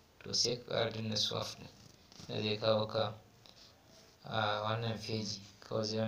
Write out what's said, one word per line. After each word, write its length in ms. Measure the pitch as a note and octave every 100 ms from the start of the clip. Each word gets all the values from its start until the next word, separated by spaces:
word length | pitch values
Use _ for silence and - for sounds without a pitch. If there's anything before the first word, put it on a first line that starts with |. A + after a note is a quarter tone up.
| - -
to, 100 | -
sai 220 | F#2+ A#2 A#2
ka 80 | -
ƙara 160 | - A2+
danna 240 | A2 A2 A2
swap 300 | - A2 A2
ɗin. 220 | - - - - - - - -
Da 120 | A2+
zai 160 | G#2+ G#2
kawo 280 | A2 G#2+ G#2+
ka 280 | A2 G#2+ G#2+ - - - - - - - - - -
a 360 | - A2 G#2+ G#2
wannan 360 | G#2+ A2+ A#2 G#2+
feji. 420 | - A2 G2+ - - -
Kawai 240 | - A2+
zai 120 | A2 A2